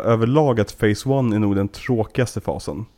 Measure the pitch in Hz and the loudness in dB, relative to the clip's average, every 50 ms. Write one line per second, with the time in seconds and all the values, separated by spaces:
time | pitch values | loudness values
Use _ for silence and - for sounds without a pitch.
0 | - 107 117 110 113 117 131 156 156 139 120 113 104 - - - - 107 104 - | 4 2 2 4 2 2 4 4 4 2 2 2 0 -2 -2 0 0 0 0 0
1 | - 131 135 135 131 117 104 107 107 101 101 98 98 98 - - - - 127 113 | 0 0 0 2 2 2 2 2 2 2 2 0 -2 -2 -6 -8 -4 -2 -2 -2
2 | 107 - - - 127 - - 110 - - 71 - - - 76 71 117 - _ | -2 -2 -2 -2 -2 -2 -2 -6 -6 -6 -6 -6 -6 -8 -8 -10 -10 -14 _